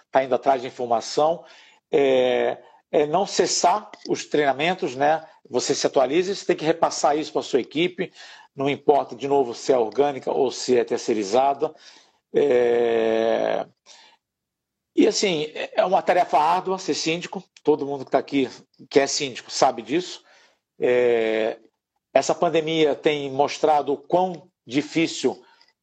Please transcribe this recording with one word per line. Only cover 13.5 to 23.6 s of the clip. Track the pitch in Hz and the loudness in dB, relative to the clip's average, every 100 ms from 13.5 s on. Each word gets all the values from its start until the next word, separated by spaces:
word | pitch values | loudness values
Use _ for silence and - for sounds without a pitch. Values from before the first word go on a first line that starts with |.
| 110 - _ - - - _ _ _ _ _ _ _ _ | -4 -6 _ -20 -20 -20 _ _ _ _ _ _ _ _
e | - 220 | 2 2
assim, | 196 202 156 156 | 2 -2 -2 -4
é, | - - - | -8 -4 -2
é | |
uma | 185 185 | 2 0
tarefa | 175 180 170 170 | 2 0 2 2
árdua | 156 180 185 190 | 2 0 -2 -6
ser | - | -4
síndico, | 139 160 170 170 190 - - | -4 -4 -6 -8 -14 -16 -4
todo | - 151 139 | 0 0 -2
mundo | 139 | -8
que | 127 | -2
tá | 135 | -4
aqui, | - 139 123 - _ _ - | -2 -2 -2 -8 _ _ 0
que | 143 | 2
é | 139 | 2
síndico, | - 139 110 - | -2 -6 -10 -12
sabe | - 139 120 | 0 0 0
disso. | 107 165 - - _ _ _ _ _ _ | -4 -4 -4 -14 _ _ _ _ _ _
É, | 123 123 123 117 110 110 110 - _ _ _ _ _ | 0 2 2 2 0 0 -2 -4 _ _ _ _ _
essa | 135 135 | 0 2
pandemia | 160 175 160 156 160 151 127 | 0 0 0 0 2 2 2
tem | 160 151 139 | -2 -2 -4
mostrado | 135 143 - | 0 0 2